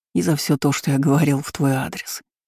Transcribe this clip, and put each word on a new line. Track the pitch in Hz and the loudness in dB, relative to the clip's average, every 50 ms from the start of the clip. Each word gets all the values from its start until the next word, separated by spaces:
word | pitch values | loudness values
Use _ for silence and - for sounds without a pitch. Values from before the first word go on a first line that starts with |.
| _ _ - | _ _ -4
И | 175 175 | -2 0
за | 180 156 | 0 0
всё | 143 - - 151 | 0 2 0 0
то, | 135 - 147 | 2 2 0
что | 139 - - - | 0 0 0 0
я | 139 135 | 0 2
говорил | 135 143 135 156 160 147 139 135 | 2 4 4 4 4 2 2 0
в | 147 - | -2 -6
твой | - - 151 139 135 | -4 -2 0 0 0
адрес. | 135 - 82 - - - - - - - _ _ _ _ | 0 -2 -6 -10 -12 -12 -10 -12 -14 -14 _ _ _ _